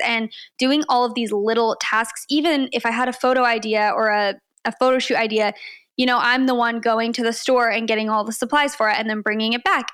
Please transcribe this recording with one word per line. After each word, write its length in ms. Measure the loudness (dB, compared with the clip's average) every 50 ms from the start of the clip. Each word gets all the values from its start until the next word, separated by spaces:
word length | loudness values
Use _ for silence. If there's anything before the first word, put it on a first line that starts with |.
| -2
and 280 | -2 -2 -2 -4 -6 -8 -14 -20 -18 _ -2
doing 240 | 0 2 2 2 2 2
all 160 | 2 2 2
of 100 | 0 0
these 160 | -4 -4 -2
little 460 | -2 -2 0 0 2 2 2 2 0 -2
tasks. 460 | -2 -2 0 0 -2 -2 -6 -12 -6 -2
Even 400 | 0 0 2 2 2 0 0 -2 -4
if 120 | -4 -2
I 60 | -2
had 180 | -2 0 -2 -2
a 40 | -2
photo 320 | 0 0 2 2 2 2
idea 480 | 2 2 0 -2 -2 0 2 2 2 0
or 140 | 0 0 2
a, 260 | 2 2 0 0 -2 -4 _ _ _ _ -6
a 80 | -6 -2
photo 260 | 0 2 2 2 2
shoot 180 | 2 0 0
idea, 380 | 0 0 0 0 0 0 0 -2 -4 -12 -18 -18 -20 _ _ _ -2
you 80 | 0
know, 100 | 2 2 2
I'm 280 | 4 2 2 2 2
the 80 | 2 2
one 260 | 2 2 0 0 0
going 320 | 0 0 0 2 0 -2 -2
to 100 | -2 -2
the 120 | -2 -2
store 340 | -2 0 2 2 2 2 2
and 180 | 0 0 0
getting 220 | 0 0 0 0 0
all 160 | 0 -2 -2
the 80 | -2 -4
supplies 420 | -6 -4 -2 0 0 0 0 0
for 140 | 0 0 0
it 80 | 0 0
and 120 | -2 -2
then 100 | -4 -2
bringing 320 | -2 -2 -2 0 0 -2 -2
it 100 | -2 0
back 260 | 0 0 0 -2 -4